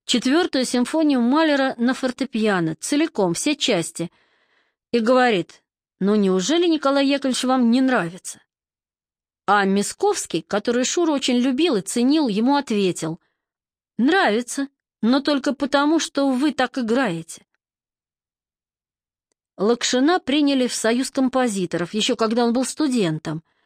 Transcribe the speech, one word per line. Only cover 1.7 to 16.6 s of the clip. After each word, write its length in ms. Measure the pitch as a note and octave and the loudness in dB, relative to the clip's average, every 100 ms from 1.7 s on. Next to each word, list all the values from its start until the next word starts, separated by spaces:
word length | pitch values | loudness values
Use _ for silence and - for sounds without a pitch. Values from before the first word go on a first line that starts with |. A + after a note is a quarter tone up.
| A#3+ | 0
на 180 | A#3+ B3+ | -2 -2
фортепиано, 800 | B3+ - C4 A3 G#3+ F#3+ D#3+ D#3 | -4 -4 -6 -2 0 0 0 -4
целиком, 580 | - D4 D#4+ - F#3 E3 | -2 0 0 0 0 0
все 200 | D4 D4+ | -2 -2
части, 560 | - F#3+ D#3+ - E3+ - _ _ _ _ _ _ _ | 0 0 -2 -8 -10 -12 _ _ _ _ _ _ _
и 80 | A#3+ | -2
говорит: 640 | A3 B3+ B3 G3 E3 - _ _ _ _ | 2 4 4 2 -2 -10 _ _ _ _
«Ну, 160 | F#3+ G#3+ | 0 2
неужели, 500 | G3 F#3 F#3 E4 F4 | 2 2 0 0 2
Николай 400 | D#4 C4+ C#4 C#4 | 2 2 2 2
Яковлевич, 380 | C#4 C#4 B3 B3+ | 0 0 -2 0
вам 260 | C4 A#3 | 2 2
не 100 | B3 | 2
нравится?» 600 | C4 A#3+ E3+ F3+ - - _ _ _ _ _ _ _ _ _ _ - | 2 0 -2 -8 -16 -18 _ _ _ _ _ _ _ _ _ _ 0
А 180 | G#3 F#3+ | 2 2
Мясковский, 800 | G3 G3+ - G4+ G4 - - | 0 -2 -2 -2 -2 -4 -8
который 420 | - G#3 B3 A#3+ B3+ | -4 -4 -2 -2 -2
Шуру 280 | - E4 | 0 0
очень 240 | C#4+ - B3 | 0 0 0
любил 400 | B3 B3+ E4+ G#3+ | 0 0 0 0
и 60 | |
ценил, 460 | - B3 B3 D#4 C4+ | -2 0 2 2 2
ему 280 | G3 A#3+ C#4+ | 0 2 0
ответил: 640 | C#4 G#3 F#3+ E3+ D#3+ E3 _ _ _ _ _ _ _ - | 0 0 0 -2 -6 -8 _ _ _ _ _ _ _ -2
«Нравится, 720 | B3+ F#4+ D4+ G#3 A#3+ - C#4 - _ _ | 2 2 2 0 -4 -6 -8 -10 _ _
но 180 | A3 C#4 | 0 0
только 340 | C#4 C#4+ D4 B3+ | 2 0 -2 -2
потому, 440 | C#4 C#4 D4 D#4+ | 0 2 2 2
что 300 | - - C#4 | 0 -2 0
вы 220 | B3 D4+ | 0 -2
так 260 | - | -2